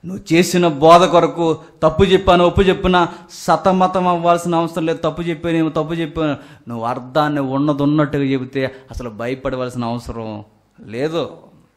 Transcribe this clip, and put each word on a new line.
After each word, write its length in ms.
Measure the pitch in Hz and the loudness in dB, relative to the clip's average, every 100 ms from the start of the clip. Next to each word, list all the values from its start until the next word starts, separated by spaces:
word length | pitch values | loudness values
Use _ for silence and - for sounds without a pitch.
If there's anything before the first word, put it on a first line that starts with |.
నువ్వు 300 | 165 185 - | -12 -12 0
చేసిన 340 | 165 180 180 175 | 2 2 2 0
బోధ 360 | 139 160 170 | 4 8 8
కొరకు 580 | 175 170 165 151 165 156 - _ | 8 4 2 0 -2 -2 -8 _
తప్పు 220 | 156 - | 0 2
చెప్పాను, 400 | 190 185 196 175 | 2 2 4 4
ఒప్పు 160 | 175 175 | 4 4
చెప్పినా 480 | 190 185 185 180 165 - - | 2 2 2 2 0 -4 -20
సతమతం 800 | - - 160 196 185 185 190 180 | -12 -2 0 2 2 2 0 0
అవ్వాల్సిన 460 | 175 170 170 175 | 0 2 0 0
అవసరం 320 | 165 165 170 165 | -2 -2 -4 -4
లేదు. 120 | 156 | -2
తప్పు 240 | 160 151 | -4 -4
చెప్పానేమో, 460 | 170 156 170 165 160 | -6 -6 -2 0 0
తప్పు 260 | 160 156 | -2 -4
చెప్పాను, 420 | 165 160 147 156 135 - - - | -4 -6 -4 -4 -4 -10 -20 -12
నువ్వు 160 | 117 | -8
అర్థాన్ని 560 | 113 127 127 143 151 147 | -6 -6 -4 0 0 0
ఉన్నది 420 | 135 135 147 139 | -2 -2 0 0
ఉన్నట్టుగా 400 | 143 151 147 147 | 2 2 0 0
చెబితే 540 | 139 135 127 135 131 - - | 0 -2 -4 -4 -6 -8 -14
అసలు 200 | 113 120 | -12 -10
భయపడవలసిన 760 | 107 120 131 135 127 127 123 | -8 -8 -6 -6 -6 -6 -6
అవసరం 600 | 117 120 120 117 110 107 107 _ _ _ | -6 -6 -8 -12 -10 -12 -14 _ _ _
లేదు. 560 | - 113 147 165 127 - - _ _ | -14 -6 -4 -4 -6 -10 -20 _ _